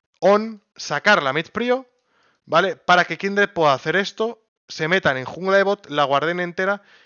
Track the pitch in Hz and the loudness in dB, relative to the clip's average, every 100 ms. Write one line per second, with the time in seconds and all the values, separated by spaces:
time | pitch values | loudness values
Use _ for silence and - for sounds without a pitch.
0 | _ _ 180 208 220 214 _ - - 147 | _ _ 2 2 0 -12 _ -16 -8 -2
1 | - 196 143 139 165 208 240 247 262 _ | 2 2 2 -4 -4 -4 -2 -2 -6 _
2 | _ _ _ _ - 151 190 147 - 180 | _ _ _ _ -2 0 0 -2 2 2
3 | 165 165 196 202 202 175 151 - 160 175 | 2 -2 -4 0 0 2 2 2 0 -2
4 | 196 - 220 233 _ _ - - 160 185 | -2 -4 -6 -6 _ _ -16 -8 -2 0
5 | 165 131 127 156 190 196 196 202 - 147 | 0 -2 -6 -8 0 2 2 -2 -4 -2
6 | 143 139 151 175 175 170 190 202 _ _ | 0 0 0 -2 -4 -4 -4 -4 _ _